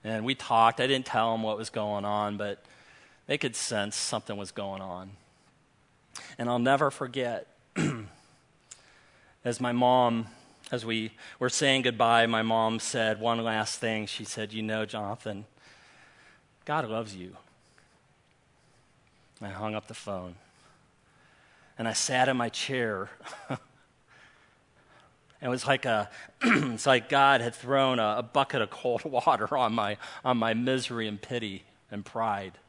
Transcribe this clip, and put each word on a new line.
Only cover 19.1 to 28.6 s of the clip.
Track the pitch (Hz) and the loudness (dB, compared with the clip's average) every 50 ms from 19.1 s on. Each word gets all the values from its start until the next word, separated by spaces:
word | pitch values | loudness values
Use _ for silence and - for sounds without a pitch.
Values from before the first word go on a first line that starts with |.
| _ _ _ _ _ _ | _ _ _ _ _ _
And | 110 | -14
I | 101 95 | -12 -10
hung | 95 107 107 107 | -6 -6 -6 -6
up | 107 - | -6 -8
the | - 117 | -10 -16
phone. | - - 104 98 92 92 90 90 95 _ _ _ _ _ - _ _ _ _ _ _ _ _ _ _ _ _ _ _ _ _ _ _ _ _ _ - | -12 -8 -8 -6 -6 -8 -10 -14 -18 _ _ _ _ _ -20 _ _ _ _ _ _ _ _ _ _ _ _ _ _ _ _ _ _ _ _ _ -4
And | 113 | -4
I | 113 107 | -2 -2
sat | - - - 135 127 131 131 | -2 -2 0 2 4 4 4
in | 131 | 2
my | 123 120 113 | 0 -2 -2
chair. | - - - - 135 127 120 110 104 92 98 - - - - - - - - - | -4 -6 -6 -4 -2 -2 -2 -2 -4 -6 -8 -10 -14 -18 -16 -16 -16 -16 -10 -10
<laughs> | 135 - - _ _ _ _ _ _ _ _ _ - - - - _ _ _ _ _ _ _ _ _ _ _ _ - - - _ _ _ _ _ - _ | -10 -10 -10 _ _ _ _ _ _ _ _ _ -20 -20 -20 -20 _ _ _ _ _ _ _ _ _ _ _ _ -20 -20 -20 _ _ _ _ _ -18 _
It | - 127 | -6 -4
was | 123 127 - | -4 -2 2
like | 135 135 127 - | 2 0 2 2
a, | 127 113 107 104 - - - - | 0 0 0 0 -4 -8 -18 -20
<clears throat> | - _ _ | -20 _ _
it's | - 233 220 - 147 131 117 110 - | 2 4 4 4 2 0 -2 0 4
like | 143 131 120 117 - | 6 6 6 4 2
God | 143 139 139 139 139 123 | 4 6 8 8 6 6
had | 117 120 117 | 2 -2 -4
thrown | - - 123 139 135 135 131 127 120 | -6 -2 0 2 4 4 4 4 4
a, | 110 107 107 | 2 2 2
a | 117 113 | 0 -4
bucket | 117 - 147 135 - - 131 | 0 2 2 2 2 0 -2